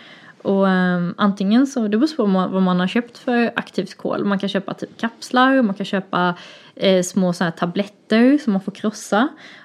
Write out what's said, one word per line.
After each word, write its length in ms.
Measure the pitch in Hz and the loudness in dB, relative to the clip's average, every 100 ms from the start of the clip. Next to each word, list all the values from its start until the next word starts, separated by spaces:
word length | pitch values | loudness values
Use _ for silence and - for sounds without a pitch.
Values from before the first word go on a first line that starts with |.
| - - - - | -14 -20 -20 -8
Och, 260 | - 196 196 | -2 0 2
ehm, 440 | 185 185 180 175 - | 2 2 0 -2 0
antingen 500 | 202 196 196 233 269 | 0 0 0 2 2
så, 200 | 262 214 | -2 -2
det 100 | 214 | 0
beror 180 | 311 - | 0 0
på 80 | |
vad 60 | 208 | 0
man, 220 | 185 180 | 0 0
vad 100 | 190 | 0
man 180 | 185 180 | 2 2
har 80 | 185 | 0
köpt 300 | 233 247 - | -2 -6 -8
för 340 | - 240 233 - | -2 0 0 -2
aktivt 380 | - - 185 - | -6 -6 -8 -6
kol. 260 | - - 202 | -6 -4 -2
Man 140 | 196 | -2
kan 100 | 196 | -2
köpa 240 | 196 - | -4 -6
typ 240 | - - - | -10 -12 -6
kapslar, 640 | 233 - - 254 262 269 | -8 -8 -2 2 4 4
man 140 | 220 190 | 0 -2
kan 100 | 196 | -4
köpa, 500 | 196 190 175 180 175 - - - - | -4 -2 -2 0 -2 -10 -20 -20 -2
eh, 260 | 196 190 | 2 2
små 320 | 175 - 180 | 2 0 0
så 100 | 170 | 0
här 80 | 175 | -2
tabletter 840 | 165 175 185 202 - - 220 247 294 | -2 -4 -2 -6 -8 0 4 4 4
som 160 | 240 | 2
man 80 | 190 | -2
får 100 | - | -2
krossa. 560 | - 208 - - 202 294 - - - | -6 -6 -6 -2 0 0 -4 -20 -20